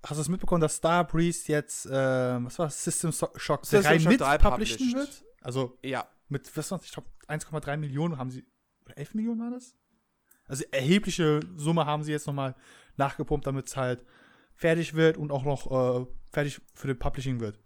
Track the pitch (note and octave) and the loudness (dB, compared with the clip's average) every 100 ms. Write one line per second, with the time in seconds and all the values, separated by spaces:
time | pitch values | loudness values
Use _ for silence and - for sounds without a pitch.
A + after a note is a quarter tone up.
0 | - D3+ D3 F#3 - F3 D#3 - D#3+ F3 | -6 -4 -2 0 2 4 2 2 2 2
1 | E3+ D#3+ E3+ E3 - D3+ C#3+ - - C3+ | 2 2 2 0 0 -2 -2 -10 -4 0
2 | C3+ C3 B2+ B2 B2 - D#3+ - - - | 2 2 0 0 -4 -4 -4 -2 -4 -2
3 | E3+ - E3 - - D3 - G#3 F3+ D#3+ | -2 -2 -4 -6 -2 -2 4 4 6 6
4 | D#3+ A#3+ C#3 D3 G#3 G#3 G#3+ A3+ C4 B3+ | 6 6 6 6 6 6 -2 0 0 0
5 | C#4+ - - _ C3+ B2+ B2 B2+ C3 B2+ | -4 -10 -20 _ -6 -4 -4 -6 -6 -6
6 | - _ _ C#3+ - - D3+ F#3 - - | -6 _ _ -8 -6 -8 -6 -8 -8 -16
7 | - - - D#3 - D#3 C#3 D3+ D3 C3+ | -16 -18 -8 -8 -6 -8 -4 -6 -4 -2
8 | E3+ D3+ B2+ B2+ - _ _ _ _ - | -2 -2 -8 -8 -16 _ _ _ _ -14
9 | C#3+ G#3+ A3+ A3+ A#3 B3 B3 _ _ _ | -8 -4 -2 -4 -6 -10 -14 _ _ _
10 | _ _ _ _ - C3+ - C#3 C3 G3+ | _ _ _ _ -12 -10 -4 -2 4 4
11 | G#3 - D#3+ D3+ D#3+ F3+ D3 E3+ D3 D3+ | 4 0 2 2 -2 -6 0 0 2 -2
12 | D3+ D3+ - C#3 C3+ B2+ - - _ - | -2 -4 -4 -4 -6 -8 -20 -20 _ -2
13 | C#3 - D3 C#3+ C#3 C3+ - - B2+ B2 | -2 -2 -4 -2 -2 -4 -6 -4 -4 -4
14 | - _ - _ _ _ E3+ E3 E3 D#3 | -8 _ -20 _ _ _ 0 2 0 4
15 | D#3+ D#3+ D3+ C#3+ C3+ C3+ - C3 B2+ B2 | 4 4 -2 -2 -2 -2 0 2 2 0
16 | B2+ - - - D3 - - - C#3 B2+ | -2 -10 -6 -4 -4 -6 -18 -10 -6 -2
17 | C#3+ C#3 C3 B2 A2 G2+ | -2 -2 -4 -4 -6 -8